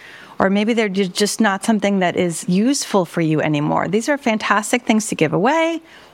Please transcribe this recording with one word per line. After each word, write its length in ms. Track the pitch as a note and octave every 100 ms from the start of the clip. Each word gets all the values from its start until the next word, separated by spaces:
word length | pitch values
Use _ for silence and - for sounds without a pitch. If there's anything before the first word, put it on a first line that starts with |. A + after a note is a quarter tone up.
| - - - -
or 120 | G3
maybe 220 | G3+ G#3+
they're 160 | A#3 G#3+
ju-, 180 | F#3+ F#3
just 340 | - G#3 -
not 240 | A3 G3
something 360 | - G#3+ G3+ G3
that 160 | F3 -
is 320 | F3 E3 -
useful 560 | F#3 A#3+ C#4+ - G3+
for 160 | E3+ F3
you 200 | D#3+ D#3
anymore. 460 | D#3+ D3 D3+ D#3+ E3
These 220 | G#3 A#3
are 100 | C#4+
fantastic 640 | A#3+ G#3+ - G#3 G#3+ B3
things 260 | - A3 -
to 60 |
give 180 | - D3+
away 480 | D#3+ A3+ D#4+ E4 E4 - - -